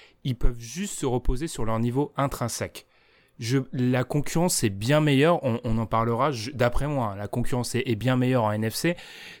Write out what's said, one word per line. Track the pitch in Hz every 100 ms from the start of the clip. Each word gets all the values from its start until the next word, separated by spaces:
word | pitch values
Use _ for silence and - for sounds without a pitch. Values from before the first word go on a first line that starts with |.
| - _
ils | 143 120
peuvent | 139 117
juste | 117 147 202 -
se | 135
reposer | 123 123 131 160
sur | - 110
leur | 113
niveau | 120 123 143 -
intrinsèque. | 139 - 117 - 95 - - _ _ _ _ -
Je, | 113 135 131
la | 135 123 127
concurrence | - 147 135 165 175 -
est | 113
bien | 98 110 147
meilleure, | 151 135 156 175
on, | 131 117
on | 120 113
en | 110
parlera, | 113 113 117 143
je, | 123 107
d'après | 117 123 - 139
moi, | 143 113
hein, | 98
la | 104
concurrence | 127 117 123 117
est, | 120 127
est | 113
bien | 113 127
meilleure | 127 127
en | 107
N | 107 110
F | -
C, | 165 175 - - - -